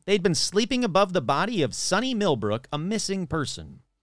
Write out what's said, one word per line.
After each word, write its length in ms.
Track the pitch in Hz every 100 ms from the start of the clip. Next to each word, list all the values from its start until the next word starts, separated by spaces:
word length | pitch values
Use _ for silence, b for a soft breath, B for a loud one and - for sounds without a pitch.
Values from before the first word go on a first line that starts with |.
they'd 180 | - 208
been 120 | 180
sleeping 500 | 156 - 196 240 254
above 300 | 240 165 202
the 80 | 180
body 400 | 117 143 202 226
of 120 | 127
Sonny 380 | - - 190 254
Millbrook, 560 | 233 202 123 104 110 -
a 60 | 147
missing 500 | 170 214 - 190 170
person." 540 | 160 131 - 78 - _ _